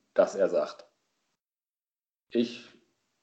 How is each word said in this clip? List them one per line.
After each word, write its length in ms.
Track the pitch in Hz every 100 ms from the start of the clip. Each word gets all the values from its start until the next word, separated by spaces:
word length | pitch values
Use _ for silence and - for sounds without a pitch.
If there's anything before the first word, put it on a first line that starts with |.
| _
dass 220 | - 90 98
er 140 | 87
sagt, 360 | 85 73 - - _ _ _ _ _ _ _ _ _ _ _ _ _ _
„Ich 360 | 120 117 - - - _ _ _ _